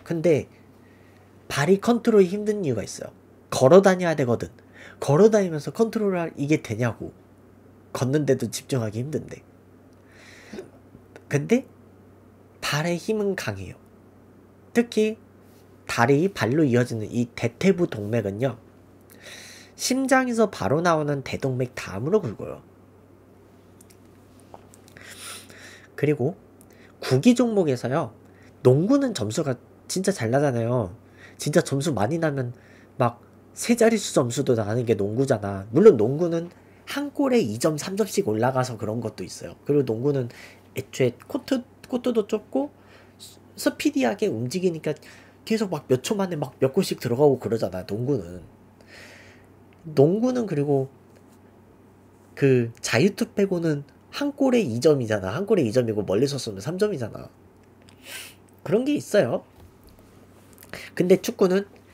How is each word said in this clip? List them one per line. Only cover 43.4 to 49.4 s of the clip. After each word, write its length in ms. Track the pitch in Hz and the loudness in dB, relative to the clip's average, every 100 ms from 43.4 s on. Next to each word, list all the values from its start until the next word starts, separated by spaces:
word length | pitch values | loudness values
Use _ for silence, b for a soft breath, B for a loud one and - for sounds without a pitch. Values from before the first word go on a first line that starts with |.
| - - | -20 -6
스피디하게 720 | - - 302 285 254 202 208 | -4 -2 -2 0 -2 0 -2
움직이니까 640 | 117 123 185 180 160 156 147 B B B B | -2 -4 -2 -2 -2 -6 -8 B B B B
계속 280 | - 220 208 | -4 -2 -2
막 180 | 156 - | -4 0
몇 140 | 131 | 0
초 120 | - 208 | 0 -2
만에 220 | 190 160 | -2 -4
막 200 | 139 - | -8 -2
몇 120 | 131 | -2
골씩 300 | 196 190 - | 0 -2 -2
들어가고 380 | 127 120 147 127 | -2 4 4 4
그러잖아, 440 | 104 110 101 90 | -2 -4 -4 -6
농구는. 760 | 90 101 123 139 85 90 80 - - - B B B B B B | -8 -6 -2 -2 -4 -14 -18 -20 -20 -20 B B B B B B